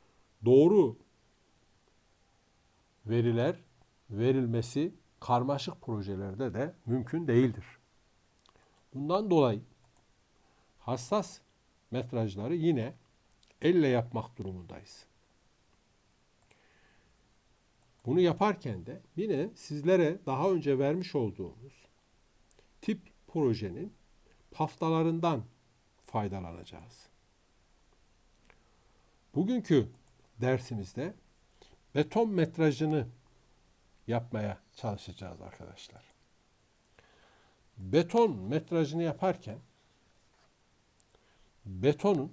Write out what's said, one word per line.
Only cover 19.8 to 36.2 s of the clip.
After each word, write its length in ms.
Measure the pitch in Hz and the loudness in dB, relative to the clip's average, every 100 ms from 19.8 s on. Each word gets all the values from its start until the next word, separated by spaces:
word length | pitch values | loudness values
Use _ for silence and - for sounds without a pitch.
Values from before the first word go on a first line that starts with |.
| 156 185 156 190 - | 2 4 4 0 -4
daha 240 | 131 190 | 0 0
önce 280 | 180 147 135 | 0 2 2
vermiş 360 | 139 175 175 | 2 0 -2
olduğumuz 720 | 143 107 92 87 - 135 - _ _ _ _ _ _ _ _ _ _ | -2 -2 -4 -10 -14 -20 -20 _ _ _ _ _ _ _ _ _ _
tip 200 | - 214 - _ - | -4 -4 -6 _ -6
projenin 680 | 165 131 113 101 87 202 - _ _ _ _ - | 0 2 0 -4 -8 -12 -14 _ _ _ _ -10
paftalarından 920 | - 156 - 160 160 160 165 170 135 - _ _ _ _ _ | -4 -4 -2 0 2 0 0 0 0 -6 _ _ _ _ _
faydalanacağız. 1040 | - 110 101 95 85 82 - 85 - - - _ _ _ _ _ _ _ _ _ _ _ _ _ _ _ _ _ _ _ _ _ _ | -8 -4 -4 -6 -10 -12 -16 -20 -20 -20 -20 _ _ _ _ _ _ _ _ _ _ _ _ _ _ _ _ _ _ _ _ _ _
Bugünkü 540 | 139 190 247 - 147 120 - _ _ _ - | -4 -2 -2 2 2 2 -6 _ _ _ -4
dersimizde 760 | 127 127 - 110 90 120 170 - _ _ _ - - _ _ | 0 0 -2 -10 -8 -8 -10 -10 _ _ _ -20 -20 _ _
beton 360 | 143 147 220 226 | -2 0 2 2
metrajını 760 | 185 160 160 156 127 156 151 120 - _ _ _ _ _ _ _ _ - | 2 0 2 2 2 0 0 -2 -8 _ _ _ _ _ _ _ _ -4
yapmaya 520 | 117 120 110 104 95 _ | -4 -4 -4 -4 -6 _
çalışacağız 640 | - 117 101 - - 92 85 | -10 -8 -8 -10 -14 -14 -14
arkadaşlar. 640 | 92 - 85 - - - - _ | -18 -18 -18 -18 -20 -20 -20 _